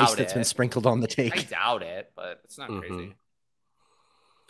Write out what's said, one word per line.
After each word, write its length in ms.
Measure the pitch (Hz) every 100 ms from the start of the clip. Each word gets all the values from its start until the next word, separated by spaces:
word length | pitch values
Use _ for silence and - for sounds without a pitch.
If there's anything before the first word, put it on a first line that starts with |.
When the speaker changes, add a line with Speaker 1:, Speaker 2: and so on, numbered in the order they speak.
| 117
Speaker 1:
doubt 80 | 110
Speaker 2:
that's 160 | 98
been 80 | 98
Speaker 1:
it. 20 | 110
Speaker 2:
sprinkled 400 | - 123 123 120
on 120 | 117
the 60 | 113
Speaker 1:
I 220 | - 120
Speaker 2:
take. 200 | - -
Speaker 1:
doubt 340 | 85 107 113
it, 280 | 85 92 - -
but 260 | 90 82
it's 140 | - -
not 120 | 127
Speaker 3:
Mm-hmm. 100 | 101
Speaker 1:
crazy. 360 | - 90 90 - _ _ _ _ _ _ _ _ _ _ _ _